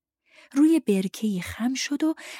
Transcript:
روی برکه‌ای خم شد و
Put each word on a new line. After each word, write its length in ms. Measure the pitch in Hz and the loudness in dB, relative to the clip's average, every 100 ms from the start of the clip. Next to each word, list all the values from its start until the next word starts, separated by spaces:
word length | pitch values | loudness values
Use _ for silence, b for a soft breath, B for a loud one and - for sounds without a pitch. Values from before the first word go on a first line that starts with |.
| _ _ b b b | _ _ b b b
روی 280 | 277 311 320 | 2 4 4
برکه‌ای 600 | - 196 190 - 220 185 | 2 0 0 -4 -4 -4
خم 340 | - - 240 | -6 -4 -4
شد 300 | 262 - 285 | -4 -4 -2
و 100 | 311 320 B B | -2 -2 B B